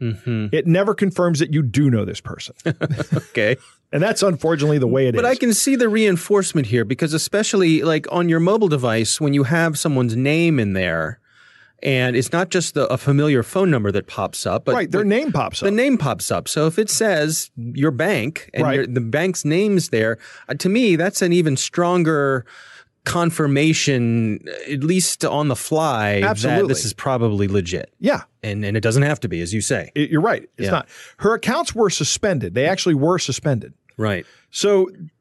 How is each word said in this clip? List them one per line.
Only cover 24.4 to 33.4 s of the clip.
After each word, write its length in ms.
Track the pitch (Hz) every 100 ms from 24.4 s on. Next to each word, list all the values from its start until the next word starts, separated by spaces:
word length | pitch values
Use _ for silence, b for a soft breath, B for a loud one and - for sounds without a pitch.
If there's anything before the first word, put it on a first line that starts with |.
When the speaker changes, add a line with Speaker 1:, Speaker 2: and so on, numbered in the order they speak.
| - - -
Speaker 1:
at 120 | 143
least 420 | 156 185 165 -
on 240 | 160 143 147
the 80 | 120
fly, 640 | - 156 160 117 104 101
Speaker 2:
Absolutely. 400 | 101 104 127 117
Speaker 1:
that 60 | -
this 160 | 131
is 80 | 110
probably 560 | - 139 127 117 101 101
legit. 440 | 101 85 87 - -
Speaker 2:
Yeah. 240 | 233 269 - _
Speaker 1:
And, 220 | 107 104
and 120 | 101 110
it 40 |
doesn't 220 | 113 120
have 180 | 143 147
to 80 | 104
be, 120 | 85
as 120 | 85
you 60 | 107
say. 300 | - 117 80
Speaker 2:
It, 160 | - -
you're 100 | 151
right. 220 | 208 180 - -
It's 100 | 101
Speaker 1:
Yeah. 40 |
Speaker 2:
not. 180 | 156 - B B B
Her 160 | 202
accounts 400 | 226 - 285 339
were 160 | 220 208
suspended. 640 | - 139 - 214 160 98
They 120 | 101 151
actually 280 | 190 185
were 240 | 147 151 180
suspended. 540 | - 127